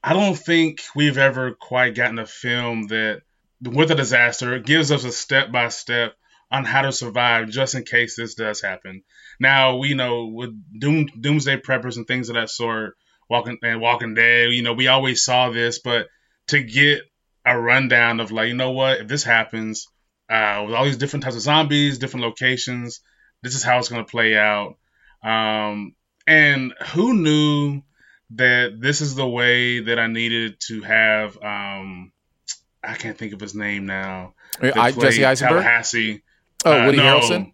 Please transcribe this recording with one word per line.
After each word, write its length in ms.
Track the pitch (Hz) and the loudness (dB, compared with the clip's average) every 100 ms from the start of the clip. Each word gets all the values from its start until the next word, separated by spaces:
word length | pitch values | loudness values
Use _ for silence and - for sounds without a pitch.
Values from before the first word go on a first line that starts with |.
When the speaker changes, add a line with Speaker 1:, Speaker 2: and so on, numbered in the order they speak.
Speaker 1:
I 100 | - | 0
don't 220 | 175 202 160 | 2 2 0
think 440 | - 170 160 151 - 143 | 2 2 2 -2 -10 0
we've 220 | 147 135 | 2 4
ever 360 | 135 127 127 | 2 2 -6
quite 420 | 123 - 127 127 110 | -8 -4 0 0 0
gotten 240 | 120 117 | -2 -2
a 60 | 110 | -10
film 580 | - 127 120 120 113 104 | -10 -4 -4 -2 -6 -4
that, 340 | 110 110 104 _ _ _ _ | -2 -2 -4 _ _ _ _
with 300 | 127 127 160 | -6 0 2
a 40 | 156 | 2
disaster, 640 | 123 123 120 117 123 127 | 2 2 2 0 -6 -6
gives 320 | 123 160 147 | 0 2 2
us 120 | 143 | 0
a 80 | 123 | -2
step-by-step 1000 | 117 - 135 135 123 117 - - 120 113 _ _ _ _ | -10 -2 0 0 -2 -2 -6 -4 -2 -2 _ _ _ _
on 160 | 135 131 | -6 0
how 160 | 135 | 0
to 100 | 135 | 0
survive 580 | 131 120 113 120 117 113 | -2 -4 0 2 2 0
just 260 | 113 131 131 | -4 -2 -4
in 80 | |
case 320 | 117 120 117 120 | -2 0 0 -6
this 200 | 117 - | -12 -6
does 260 | 110 104 | -6 -6
happen. 420 | 98 92 92 95 _ _ - - | -8 -10 -14 -20 _ _ -20 -2
Now, 380 | 135 139 131 127 | 2 4 4 2
we 160 | 139 | -2
know 340 | 135 123 120 113 | -2 -2 -4 -6
with 240 | 113 123 110 90 107 | -10 -12 -14 -18 -6
doom-, 320 | 143 156 147 113 | -2 0 -2 -4
doomsday 380 | 127 151 139 135 | 0 0 0 -4
preppers 400 | - 127 123 117 | -2 -4 -4 -10
and 100 | 113 | -6
things 220 | 127 117 | -6 -4
of 60 | 117 | -4
that 140 | 110 | -4
sort, 460 | - 117 110 107 - _ _ _ | -6 -4 -4 -8 -12 _ _ _
Walking, 280 | 120 117 120 | -2 -2 -6
and 160 | 117 113 | -4 0
Walking 360 | 117 120 117 110 | 0 0 0 2
Dead, 360 | 117 120 120 | 4 6 4
you 100 | 123 | 0
know, 100 | 120 | -2
we 140 | 117 127 | 0 2
always 360 | 131 131 123 | 4 2 -2
saw 260 | - 123 127 | 0 2 2
this, 280 | 117 117 117 | 0 -2 -4
but 280 | 123 117 - _ _ _ - | -4 -4 -4 _ _ _ -2
to 140 | 143 | -2
get 400 | 120 120 143 143 - _ _ _ 127 | 0 2 4 2 -4 _ _ _ -2
a 120 | 123 | 0
rundown 640 | 117 127 131 120 117 113 | 2 2 4 4 4 0
of, 120 | 113 | -4
like, 180 | 110 113 | -2 -2
you 40 | 120 | -2
know 160 | 131 | -2
what, 280 | 131 131 131 | 0 0 0
if 60 | 107 | -2
this 160 | 143 | -6
happens, 640 | 120 117 110 110 110 110 - _ _ _ _ | 2 2 2 -6 -8 -8 -14 _ _ _ _
uh, 340 | 110 107 104 104 | 0 0 -2 -4
with 80 | 117 | 0
all 100 | 139 | 0
these 120 | 131 | 0
different 260 | 143 143 | -4 -4
types 120 | 131 117 | -6 -6
of 60 | |
zombies, 560 | 120 151 151 147 143 131 | 2 2 2 2 0 -2
different 260 | 131 127 117 | -6 -6 -6
locations, 760 | 113 127 127 - 123 120 - _ _ _ _ | -2 -2 -2 -6 -8 -10 -14 _ _ _ _
this 140 | 127 131 | -8 -6
is 80 | |
how 140 | 127 123 | 2 2
it's 100 | 120 | 0
gonna 140 | 120 | -6
play 320 | 104 117 113 107 | -6 0 2 4
out. 400 | 107 104 101 - _ _ _ _ | 2 0 -4 -12 _ _ _ _
Um, 720 | 110 110 110 107 107 104 101 _ _ _ - | -4 -2 0 -2 -2 -6 -10 _ _ _ 4
and 460 | 156 147 139 127 - - | 6 6 4 -2 -8 -6
who 260 | 160 226 | -2 2
knew 680 | 226 156 151 151 147 143 143 _ _ _ _ _ | 2 4 4 2 2 -2 -4 _ _ _ _ _
that 480 | 113 127 123 123 110 | 2 4 4 2 -2
this 220 | 127 143 | -2 -2
is 140 | 151 135 | -2 -2
the 120 | 131 | -2
way 540 | 120 123 123 123 120 | 0 2 2 2 -2
that 180 | 113 117 | -2 -2
I 80 | 113 | 0
needed 520 | 113 117 117 113 101 - | -2 -2 -2 -4 -8 -10
to 140 | 113 | -10
have, 560 | 101 110 110 107 107 101 | 0 4 4 4 0 -8
um, 720 | 104 101 101 98 95 90 92 _ _ _ - - _ _ | -10 -8 -8 -10 -12 -14 -18 _ _ _ -16 -16 _ _
I 120 | - 87 | -12 -10
can't 220 | 113 107 | -10 -10
think 160 | 110 | -12
of 60 | 101 | -12
his 160 | 104 101 | -12 -8
name 300 | 104 101 98 | -6 -6 -6
now. 480 | 95 95 92 90 _ _ - | -6 -6 -10 -12 _ _ -4
Speaker 2:
Uh, 40 | 127 | -2
Speaker 1:
that 100 | 123 | 2
Speaker 2:
I, 140 | 117 | 0
Jesse 80 | 131 | 2
Speaker 1:
played 240 | 120 113 | 2 4
Speaker 2:
Eisenberg? 400 | 135 131 131 170 | 4 4 2 2
Speaker 1:
Tallahassee. 600 | 185 117 117 120 110 107 _ _ _ _ 170 | 4 2 0 -2 -2 -6 _ _ _ _ 4
Speaker 2:
Oh, 60 | 147 | 6
Speaker 1:
Uh, 40 | 120 | 6
Speaker 2:
Woody 120 | 143 | 6
Speaker 1:
no, 60 | 139 135 | 6 4
Speaker 2:
Harrelson? 340 | 117 175 - | 4 0 -4